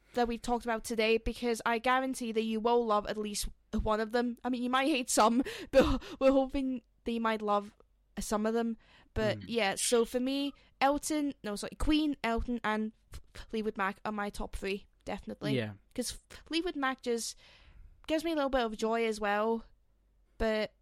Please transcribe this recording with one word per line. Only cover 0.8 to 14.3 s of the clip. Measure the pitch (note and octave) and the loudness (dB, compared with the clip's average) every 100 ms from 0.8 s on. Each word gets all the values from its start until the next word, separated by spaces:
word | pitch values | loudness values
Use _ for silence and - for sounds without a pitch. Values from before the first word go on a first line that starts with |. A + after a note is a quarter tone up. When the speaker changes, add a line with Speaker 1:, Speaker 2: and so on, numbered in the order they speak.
Speaker 1:
today, | - A3+ A3 A3+ | -2 0 4 4
because | A3+ A3+ A#3+ A3 A#3 | 2 -4 -2 -2 0
I | A#3 | 0
guarantee | B3+ C4 C4 C4 A#3 | 2 2 0 -4 -2
that | A3 | -2
you | A3 A3 | 0 0
will | A3 A#3+ A#3 | 4 4 4
love | G#3 G#3 | 2 0
at | G#3+ | -6
least | G#3 G#3 - - _ A3 | -4 -4 -6 -8 _ -2
one | G#3+ G#3+ | 0 0
of | A3 | 2
them. | A#3+ A#3+ A#3 | 0 0 -4
I | A#3+ | -4
mean, | B3 | -2
you | B3 | 0
might | B3+ C4+ | 2 2
hate | C#4 B3+ | 0 0
some, | - A3+ A#3 - - | 4 6 4 0 -6
<laughs> | E4 | 4
but | C4+ D4 C4+ - - | 6 6 2 -2 2
we're | C4+ | 6
hoping | C4+ C4 C#4+ C4 B3+ - _ | 6 4 0 -2 -4 -10 _
that | - | -4
you | A#3 | 0
might | A3+ A3 | 0 0
love | G#3 G3+ G3+ - _ _ _ - | 2 0 0 -14 _ _ _ -10
some | - G#3+ G#3+ | -2 0 2
of | |
them. | A3+ A#3 A3+ _ - - - | 0 -2 -4 _ -20 -10 -2
But | G#3+ G#3+ | 0 -2
Speaker 2:
Mm. | G3 | -4
Speaker 1:
yeah, | A3+ G3 F#3+ | 0 0 0
so | - A#3+ A#3 | 2 2 2
for | B3 | 0
me, | B3+ C#4 C#4+ - _ _ | -2 -2 -2 -6 _ _
Elton, | C4 D4 - D4+ C#4+ - | 2 2 0 -2 -2 -4
no, | G#3 G#3 | -8 -8
sorry, | - - | -8 -2
Queen, | - D4+ D#4 C#4 | 2 4 2 -2
Elton, | A3+ A3+ - A#3+ | -2 -2 -2 -4
and | G#3+ G#3+ A3 - _ - - - - | -2 -2 -4 -8 _ -18 -16 -18 -8
Fleetwood | A3+ G#3+ G#3+ | -4 -4 -2
Mac | F#3+ G#3 A3 | -4 -4 -6
are | |
my | G#3+ | -4
top | G3+ | -6